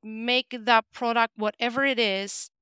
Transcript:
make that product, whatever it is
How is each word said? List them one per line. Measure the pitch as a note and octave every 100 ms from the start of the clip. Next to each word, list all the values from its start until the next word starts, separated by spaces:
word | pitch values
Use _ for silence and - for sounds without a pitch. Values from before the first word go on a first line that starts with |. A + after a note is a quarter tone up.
make | G#3+ A3 A#3 B3 C4 B3
that | A3 A3+ -
product, | - A#3+ A#3 A3+ -
whatever | G#3+ - A#3+ A#3
it | C#4 B3+
is | A3 F#3+ G3 - - _